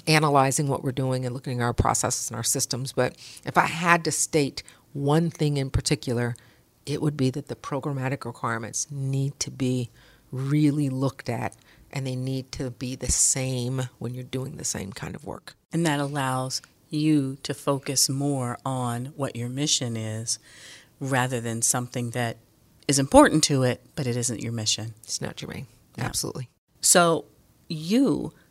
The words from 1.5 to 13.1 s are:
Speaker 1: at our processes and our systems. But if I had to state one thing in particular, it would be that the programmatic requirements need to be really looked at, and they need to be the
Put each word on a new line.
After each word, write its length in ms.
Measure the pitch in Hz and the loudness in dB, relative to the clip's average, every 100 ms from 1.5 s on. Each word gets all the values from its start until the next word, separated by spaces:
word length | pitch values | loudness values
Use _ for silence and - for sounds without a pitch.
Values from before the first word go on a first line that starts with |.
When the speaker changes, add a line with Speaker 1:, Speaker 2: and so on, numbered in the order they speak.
| 123 | -2
Speaker 1:
at 40 | |
our 80 | 120 | 0
processes 560 | - 113 120 113 - - | 2 2 2 0 -2 -4
and 80 | 117 | -4
our 60 | |
systems. 500 | 117 135 - 123 131 | -2 -2 -2 -4 -2
But 240 | - 127 - - - - | 0 0 -2 -16 -12 0
if 100 | 160 | 2
I 100 | 147 | 2
had 360 | 165 175 170 165 | 0 4 4 4
to 40 | |
state 540 | - - 156 139 - - - _ | -2 0 2 2 -2 -14 -20 _
one 380 | 143 139 156 170 | -4 2 4 2
thing 260 | - 151 143 | 0 0 2
in 140 | 135 | 0
particular, 640 | - - 147 - 120 120 120 - _ _ _ | -2 0 -2 0 -2 -2 -4 -12 _ _ _
it 160 | - 147 | -8 -2
would 160 | 147 147 | -2 0
be 140 | 131 | 0
that 160 | 143 - | 0 -8
the 80 | 120 | -10
programmatic 680 | - 139 151 139 131 139 117 | -6 -4 -4 -2 -2 -4 -6
requirements 640 | - 120 113 107 - - | -6 -4 -4 -4 -6 -6
need 480 | 143 135 135 139 - | -6 -2 0 -2 -4
to 120 | - | -8
be 360 | 127 131 127 117 - - - _ | -2 0 0 -2 -10 -20 -20 _
really 560 | 131 135 151 151 151 139 | -6 0 4 4 4 0
looked 380 | 131 135 - - | 0 -2 -2 -6
at, 260 | 120 110 - _ - - | -6 -6 -10 _ -20 -10
and 160 | 139 135 | -6 -4
they 100 | 127 | -4
need 340 | 131 135 127 | -4 -4 -6
to 180 | - 131 | -8 -8
be 240 | 117 127 131 | -6 -8 -6
the 140 | 123 | -2